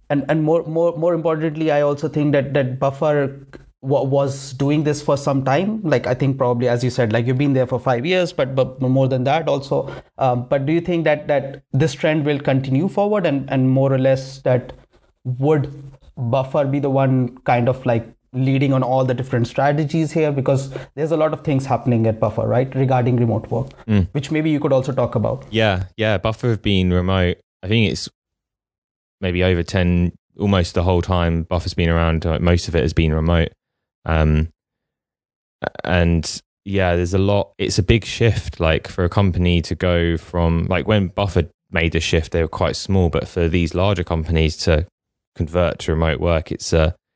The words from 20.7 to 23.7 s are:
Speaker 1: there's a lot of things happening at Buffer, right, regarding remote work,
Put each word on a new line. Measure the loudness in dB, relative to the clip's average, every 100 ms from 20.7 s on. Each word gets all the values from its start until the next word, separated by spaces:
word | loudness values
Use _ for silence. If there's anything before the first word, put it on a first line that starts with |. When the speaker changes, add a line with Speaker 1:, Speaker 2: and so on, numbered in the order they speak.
| -12 -12 -6
Speaker 1:
there's | -2
a | 0
lot | 0
of | -2 -2
things | -2 0
happening | -2 0 2 2
at | 0
Buffer, | -2 -2 0
right, | 0 0 0
regarding | 0 2 2 2
remote | 2 0 -2
work, | -6 -6